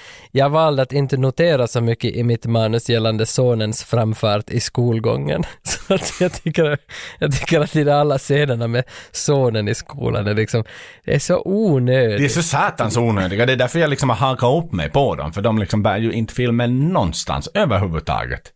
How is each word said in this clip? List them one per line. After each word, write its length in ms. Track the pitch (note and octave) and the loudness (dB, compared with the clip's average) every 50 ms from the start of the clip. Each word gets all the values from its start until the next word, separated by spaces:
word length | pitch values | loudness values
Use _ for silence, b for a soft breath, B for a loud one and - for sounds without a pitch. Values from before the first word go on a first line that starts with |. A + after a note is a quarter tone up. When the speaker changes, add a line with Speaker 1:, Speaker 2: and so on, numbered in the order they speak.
| B B B B B B | B B B B B B
Speaker 1:
jag 200 | B C3 C3+ C#3+ | B 2 2 4
valde 320 | D3 D#3+ D#3+ D#3 D3 C3+ | 4 4 4 4 2 2
att 100 | C3 - | 0 0
inte 240 | C#3 C#3+ C#3 B2+ D3 | 0 -2 -2 0 0
notera 500 | C3 C3 C3 - - E3 C3+ D3+ B2+ A#2+ | 0 0 0 2 2 2 4 4 2 2
så 140 | A2+ - A#2+ | 0 0 0
mycket 340 | A#2 A2+ A#2 - - A2+ - | 0 0 0 0 -2 -4 -2
i 80 | A#2 | 0
mitt 240 | A#2 A#2+ A#2 - - | 0 0 0 0 0
manus 420 | A2+ A2+ A2+ A2+ A2 A2+ A#2+ - - | 0 0 0 2 2 0 -2 0 0
gällande 360 | A#2 A2+ A2+ A2+ A2 G#2+ A2+ | 0 0 0 0 0 0 -2
sonens 580 | - - - B2+ B2 A#2+ A2 G#2+ G#2+ G#2+ - - | 0 0 2 2 2 2 0 0 -2 -2 -4 -4
framfart 680 | - - A#2 A2 A2 A2 - - G#2+ G2+ G#2 - - | -2 0 0 0 0 0 0 0 0 0 0 -2 -4
i 100 | - A#2+ | -4 -4
skolgången. 840 | - - - B2+ A#2+ A#2+ A2+ A2+ A2+ A2+ A#2 C3+ C#3 D3+ - - D#3+ - | -4 -2 -2 0 0 0 0 0 0 0 -2 -2 -2 -2 -2 -2 -4 -6
<laughs> 100 | - - | -8 -10
Så 320 | - - - - - - F#3+ | -6 -6 -6 -4 -2 -2 -2
att 260 | F#3 - - - - | -2 -2 -4 -2 -2
jag 120 | F3+ F3+ | -2 -2
tycker, 460 | - - - E3 D3+ F3 D#3+ D3 D3 - _ B B B B B B B | -2 -4 -6 -4 0 0 0 0 0 -4 _ B B B B B B B
jag 140 | B B2+ | B 0
tycker 280 | C3 - - - E3 D3+ | 0 0 0 2 2 2
att 160 | D3+ D3 - | 2 2 0
i 140 | D#3 C#3+ C#3+ | 2 2 4
alla 280 | C#3+ D3 D3 D3 C#3 C3+ | 4 4 4 2 0 0
scenerna 480 | - - C#3 D3 D3+ C#3 A#2+ A#2 A#2 A#2 | 0 0 2 2 2 0 0 -2 -2 -2
med 160 | A#2 B2 B2+ B B B B B | 0 -2 -2 B B B B B
sonen 560 | B - - - C#3+ C#3 C3 A#2+ A2 A2 G#2 G#2+ | B -4 0 0 2 2 2 2 0 0 -2 -2
i 60 | - | -2
skolan 520 | - - - - C#3 A#2+ A#2 A2+ A2+ G#2 | -4 -6 -10 -8 -6 -4 -2 -2 0 0
är 80 | G#2 G#2+ | 0 0
liksom, 300 | G#2 - - - A2+ A2 B B B B B B B B | 0 0 0 0 -2 -2 B B B B B B B B
det 100 | - - | -2 0
är 40 | C#3 | 0
så 240 | - - F3+ - - | 2 0 0 0 0
onödigt. 720 | - G3 G#3+ A3+ F#3+ D3 C3 B2 B2 B2+ C3 B2 A2 G#2 G#2+ | 0 0 2 2 2 2 2 4 4 4 4 4 2 2 2
Speaker 2:
Det 60 | C#3+ | 0
är 40 | C#3 | 0
så 140 | - E3+ | 0 0
satans 540 | D#3+ - - C#3+ F#3+ G3 - - A#2 G#2+ - | 0 0 0 0 0 0 0 -2 -2 0 0
onödiga. 500 | A#2 A#2+ A#2 G#2+ G2 F#2 F2+ G2 G#2 A#2 | 2 2 2 2 0 0 0 0 0 2
Det 60 | C3 | 2
är 40 | C3 | 2
därför 220 | A#2+ B2+ B2 - E3+ | 2 0 0 0 0
jag 120 | E3 D3+ | 0 0
liksom 200 | C#3 - C#3+ B2+ | 0 0 0 0
har 60 | A2+ | 0
hakat 480 | - C#3 C3 C3 - B2+ A#2+ C#3 E3+ E3 | 0 0 -2 0 0 2 2 2 2 0
upp 80 | - | -2
mig 180 | - F2 D2+ D2 | -4 -4 -2 0
på 240 | - C#3 C#3 A2+ E2 | 0 2 2 0 0
dem. 180 | - C#2+ D#2 | -4 -6 -6
För 100 | E2 - | -4 -2
de 160 | G#2 A2+ A2 A2 | 0 0 2 0
liksom 240 | G2+ - - G#2+ | 0 0 0 0
bär 160 | G#2 A2 F#2+ G#2+ | 2 2 2 0
ju 140 | A2+ A2+ | 0 -2
inte 220 | F#2+ A#2 A2 - - | -2 -2 -4 -4 -2
filmen 540 | - B2 A#2+ A#2 A#2+ A#2+ A#2+ B2 C3 C#3+ E3+ | -2 0 0 0 0 0 0 2 2 2 2
någonstans 600 | F#3+ D#3 G#2 E2 E2 - - - C#2 C#2 - - - | 2 0 0 0 -2 -4 -4 -4 -4 -4 -4 -4 -2
överhuvudtaget. 880 | G3+ G#3 C#3+ G2+ F#2 G2+ F2+ D#2+ D#2 - - C2+ G1+ A1+ B1 A#1+ - - - - | 0 0 2 2 0 0 0 -2 -4 -4 -4 -4 -4 -4 -6 -8 -10 -12 -16 -20